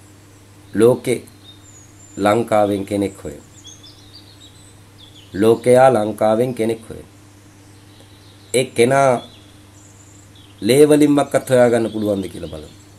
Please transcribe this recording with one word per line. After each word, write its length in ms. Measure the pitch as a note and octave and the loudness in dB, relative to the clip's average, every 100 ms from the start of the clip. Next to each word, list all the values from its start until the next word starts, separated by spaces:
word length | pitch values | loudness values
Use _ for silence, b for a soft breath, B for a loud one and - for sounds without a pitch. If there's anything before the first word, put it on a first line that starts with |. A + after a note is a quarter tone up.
| - - - - - - - | -20 -20 -20 -20 -20 -20 -12
ලෝකේ 460 | G2 A2+ B2 C3 A#2 - - - - - - - - - - | 2 4 4 -2 -8 -8 -20 -20 -20 -20 -20 -20 -20 -20 -4
ලංකාවෙන් 680 | G2+ A2 A2+ G#2+ G#2 G2+ G2 | 0 0 0 0 0 -2 -6
කෙනෙක් 320 | G2+ G2 - | -6 -6 -8
හොයන 300 | D#2 C#2+ - - - - - - - - - - - - - - - - - - - | -16 -18 -20 -20 -20 -20 -20 -20 -20 -20 -20 -20 -20 -20 -20 -20 -20 -20 -20 -20 -16
ලෝකයා 600 | F#2 A2 A#2 B2 B2 C3 | -2 0 0 2 4 4
ලංකාවෙන් 640 | A#2 G#2+ G#2+ G#2+ A2 B2+ | 2 -4 -4 -2 -2 -2
කෙනෙක් 280 | A#2+ A2 A2+ | -4 -6 -6
හොයන. 240 | - - - - - - - - - - - - - - - - - | -10 -20 -20 -20 -20 -20 -20 -20 -20 -20 -20 -20 -20 -20 -20 -20 -6
ඒ 160 | A#2+ C3 | -4 -4
කෙනා 560 | - A#2+ C3+ C3+ A#2 - - - - - - - - - - - - - - | 0 0 2 2 0 -6 -20 -20 -20 -20 -20 -20 -20 -20 -20 -20 -20 -20 -10
ලේ 260 | G2+ C3 D3 | 0 4 4
වලින්මක්වත් 640 | D3 D3 C#3+ C#3 C#3 - | 4 2 2 0 -4 0
හොයාගන්න 440 | B2+ B2 A#2 A2 | 2 2 2 -4
පුළුවන්ද 340 | A2 G#2 G2+ F2+ | -6 -4 -4 -6
කියලා 220 | E2 E2 | -12 -14
බලමු. 200 | D#2 D2+ - - | -16 -18 -20 -20